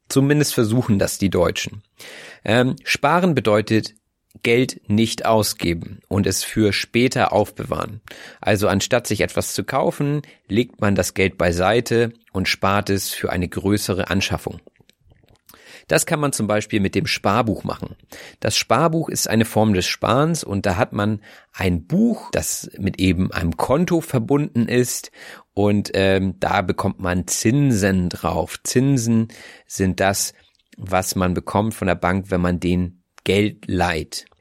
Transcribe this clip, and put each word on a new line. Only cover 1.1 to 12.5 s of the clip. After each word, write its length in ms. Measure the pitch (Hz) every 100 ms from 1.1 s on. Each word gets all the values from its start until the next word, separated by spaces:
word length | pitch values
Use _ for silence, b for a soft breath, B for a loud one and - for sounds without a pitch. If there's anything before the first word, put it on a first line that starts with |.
| -
die 140 | 98
Deutschen. 500 | 90 85 - - 104 - - B B B B -
Ähm, 300 | 117 127 -
sparen 500 | - - 143 170 180
bedeutet 640 | 135 107 107 104 110 - - _ _ _ -
Geld 380 | 117 117 127 - -
nicht 380 | 104 113 - -
ausgeben 760 | 110 104 - 87 82 - 95 -
und 200 | 98 92
es 160 | 95
für 300 | - - 107
später 600 | - - 117 127 123 101
aufbewahren. 680 | 101 104 - - 80 - 104 - B B B
Also 260 | - 104 98
anstatt 400 | 98 - 120 -
sich 140 | 101
etwas 320 | 85 - -
zu 100 | -
kaufen, 580 | 101 135 - - 143 147 - B -
legt 340 | 101 123 -
man 140 | 104 95
das 180 | 90
Geld 240 | - 95 -
beiseite 760 | 87 87 90 120 120 117 117 - _
und 160 | 98
spart 420 | 92